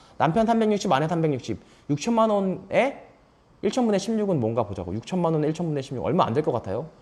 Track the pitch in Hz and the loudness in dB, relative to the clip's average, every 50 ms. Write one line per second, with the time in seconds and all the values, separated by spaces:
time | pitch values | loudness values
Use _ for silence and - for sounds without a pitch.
0 | - - - - 131 156 160 226 226 226 233 226 220 214 208 202 - 196 139 131 | -20 -20 -2 0 2 2 4 2 2 4 4 2 4 2 2 0 2 2 2 2
1 | 151 160 180 165 160 156 139 123 - - 104 - - - - - _ - 147 139 | 2 0 0 0 0 0 0 -2 -4 -6 -8 -8 -8 -16 -20 -20 _ -4 -4 -2
2 | - 233 233 220 226 220 208 202 196 190 175 - - - - 185 233 277 - - | 0 0 2 2 4 4 2 2 0 0 -2 -4 -6 -2 0 2 2 2 -2 -6
3 | - - - _ _ _ _ _ _ _ _ _ - - - 262 247 220 208 185 | -14 -20 -20 _ _ _ _ _ _ _ _ _ -4 -2 0 0 2 2 2 0
4 | 196 226 226 214 208 196 180 139 113 110 117 120 113 98 98 98 85 82 92 113 | 0 -2 -2 -2 0 0 0 0 0 0 0 0 -2 -2 -4 -6 -6 -6 -6 -6
5 | - - 185 180 170 165 160 156 151 156 160 170 180 160 147 143 131 - 139 120 | -6 -4 -2 0 0 0 0 0 0 -2 -2 -2 -4 -4 -4 -4 -6 -6 -8 -4
6 | 87 101 143 180 143 - 117 147 156 165 131 110 - 101 95 117 156 160 - - | -2 0 2 2 2 2 2 0 0 0 -2 -2 -4 -4 -6 -6 -6 -8 -14 -20